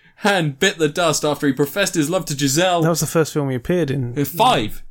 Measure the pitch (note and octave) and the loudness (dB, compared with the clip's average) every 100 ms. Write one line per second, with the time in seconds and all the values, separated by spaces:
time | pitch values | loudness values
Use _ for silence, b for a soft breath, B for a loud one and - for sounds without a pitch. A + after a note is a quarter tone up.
0 | b _ G#3 G3 D#3 C3+ F#3+ E3+ D#3 E3 | b _ 0 2 0 0 0 2 0 2
1 | E3+ C#3 D3+ D3 D3 C3 C#3+ G3+ F#3+ F3 | 0 0 0 0 0 2 0 0 -2 0
2 | C#3+ F#3 - C#3 C#3+ C#3 F#3 F3 D#3+ D#3+ | 0 -2 -4 -2 0 2 2 2 2 0
3 | D3+ E3 D3+ D#3 C#3 B2+ - F3+ D3 C#3+ | 0 0 0 -2 -2 -4 -2 -2 0 -2
4 | A#2+ B2+ C#3+ F3 A#3+ F#3+ G#2+ - - | -4 -4 -4 2 2 2 0 -6 -6